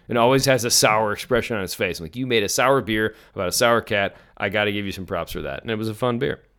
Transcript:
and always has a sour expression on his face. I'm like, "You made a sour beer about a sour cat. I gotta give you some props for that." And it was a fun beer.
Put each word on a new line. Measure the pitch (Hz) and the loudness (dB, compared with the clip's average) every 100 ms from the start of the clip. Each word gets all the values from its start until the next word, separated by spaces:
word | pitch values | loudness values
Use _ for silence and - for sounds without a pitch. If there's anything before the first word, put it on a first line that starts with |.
| - | -4
and | 117 | 2
always | 117 135 | 4 4
has | 139 131 | 4 2
a | 113 | 2
sour | - 127 110 107 | 2 4 4 0
expression | 101 - 120 107 110 | -2 -2 -2 0 -4
on | |
his | 92 | -6
face. | - 101 82 | -4 -4 -4
I'm | |
like, | 80 | -10
"You | 120 | -8
made | 127 117 | 0 2
a | 101 | 2
sour | - 127 135 | 2 4 4
beer | 101 110 110 - - | 2 0 -2 -4 -12
about | - 92 | -6 -4
a | |
sour | - 120 117 | 2 4 4
cat. | - 104 98 - _ - | 2 0 -2 -4 _ -8
I | 104 | -2
gotta | 104 104 | 0 0
give | 101 101 | -2 -6
you | |
some | 95 90 | -8 -6
props | 92 82 | -6 -6
for | 85 | -8
that." | 76 69 | -8 -8
And | - | -6
it | 110 | -6
was | 110 | -6
a | |
fun | 107 127 120 | -4 -2 -2
beer. | 143 - _ | -4 -6 _